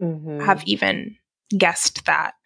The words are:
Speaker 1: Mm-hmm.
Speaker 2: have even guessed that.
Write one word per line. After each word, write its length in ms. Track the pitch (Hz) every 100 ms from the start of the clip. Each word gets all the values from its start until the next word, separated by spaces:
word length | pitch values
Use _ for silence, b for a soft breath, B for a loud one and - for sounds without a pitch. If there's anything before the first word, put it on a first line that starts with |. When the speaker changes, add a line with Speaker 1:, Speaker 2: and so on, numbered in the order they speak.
Speaker 1:
Mm-hmm. 400 | 170 156 156 147
Speaker 2:
have 240 | 156 185
even 520 | 165 202 196 180 220 - _ _ _ 196
guessed 480 | 175 - - - -
that. 260 | 151 - -